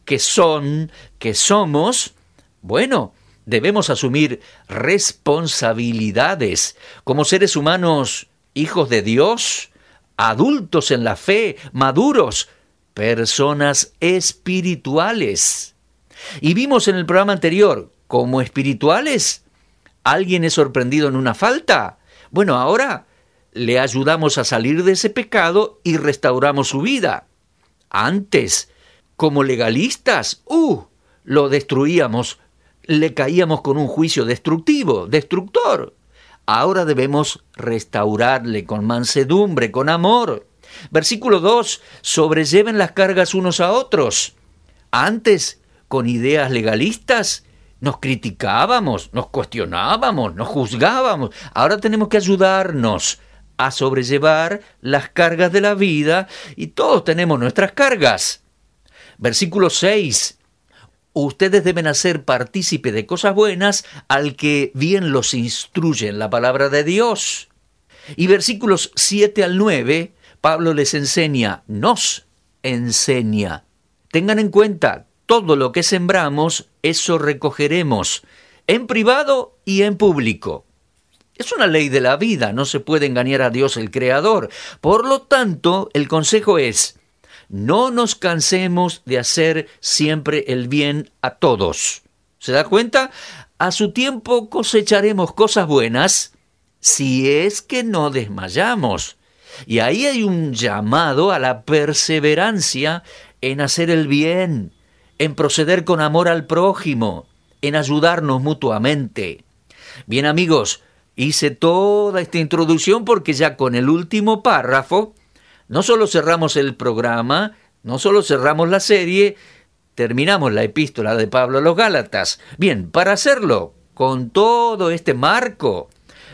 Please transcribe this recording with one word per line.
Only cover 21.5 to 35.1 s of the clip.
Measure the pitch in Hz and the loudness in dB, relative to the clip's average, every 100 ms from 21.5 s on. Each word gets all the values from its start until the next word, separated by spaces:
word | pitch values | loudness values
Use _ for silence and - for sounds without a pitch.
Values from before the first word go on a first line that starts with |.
| 285 - 160 95 - _ _ - | 0 0 0 0 -10 _ _ -6
Bueno, | 175 202 | -2 0
ahora | 127 131 226 269 156 _ _ _ _ _ | 2 2 0 0 -4 _ _ _ _ _
le | - 117 123 | -6 0 2
ayudamos | 131 123 139 160 151 139 | 2 0 0 2 0 0
a | |
salir | 117 113 120 160 | -2 0 0 2
de | 180 | 2
ese | 190 214 | 2 0
pecado | 247 220 214 170 190 214 _ | -4 -2 0 2 2 0 _
y | 175 165 | -2 0
restauramos | 147 - 147 127 143 139 131 | 0 0 0 2 2 0 -2
su | 139 | -2
vida. | 202 269 175 - - _ _ _ _ _ _ | -2 -2 -2 -4 -10 _ _ _ _ _ _
Antes, | 101 120 196 196 139 95 - - _ _ _ _ - | -4 -2 -2 0 0 0 -4 -6 _ _ _ _ -2
como | 156 143 | 0 0
legalistas, | 135 117 113 123 233 - - 180 - - - | 0 0 0 0 -2 -2 0 0 -2 -10 -2
¡uh!, | 320 311 131 - _ _ _ | 0 2 -2 -6 _ _ _
lo | - 143 143 | 0 2 2
destruíamos, | 143 139 135 143 170 127 120 117 - _ _ _ _ | 0 0 0 2 2 2 -2 -6 -10 _ _ _ _
le | - 151 156 | -2 0 0
caíamos | 131 139 175 170 156 | 0 0 2 2 0
con | 139 139 | 0 0
un | 135 | 0
juicio | - 160 139 | 0 0 0
destructivo, | 117 123 147 165 160 294 185 104 | -2 -2 -2 -2 0 0 2 -2
destructor. | 90 | 0